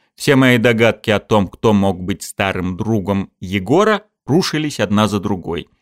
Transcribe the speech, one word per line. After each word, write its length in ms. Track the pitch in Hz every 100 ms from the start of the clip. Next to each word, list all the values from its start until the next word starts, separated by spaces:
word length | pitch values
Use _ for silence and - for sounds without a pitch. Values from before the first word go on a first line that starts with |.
| _
Все 220 | - - 139
мои 220 | 131 123
догадки 520 | 120 113 113 104 -
о 80 | 104
том, 300 | - 110 90
кто 240 | - 117
мог 300 | 104 98 90
быть 200 | 92 90
старым 540 | - - 98 92 90 87
другом 540 | 107 110 90 98 - -
Егора, 640 | 92 101 92 156 214 202 - _ -
рушились 540 | 156 - 151 156 -
одна 280 | 104 104 107
за 100 | 101
другой. 480 | 101 95 78 82 69 _